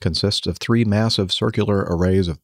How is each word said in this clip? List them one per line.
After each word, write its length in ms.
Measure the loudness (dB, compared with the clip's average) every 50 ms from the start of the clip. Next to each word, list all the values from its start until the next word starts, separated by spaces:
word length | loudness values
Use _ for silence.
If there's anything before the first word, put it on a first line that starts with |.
consists 480 | -4 -4 -2 0 0 -2 -2 -2 -4 -4
of 100 | -6 -4
three 260 | -2 0 2 2 2
massive 480 | 2 2 2 2 0 0 -2 -2 -2
circular 540 | -2 -2 -2 -2 0 0 0 0 0 0 0 0
arrays 380 | 0 0 2 2 2 2 2
of 140 | 0 -2 -6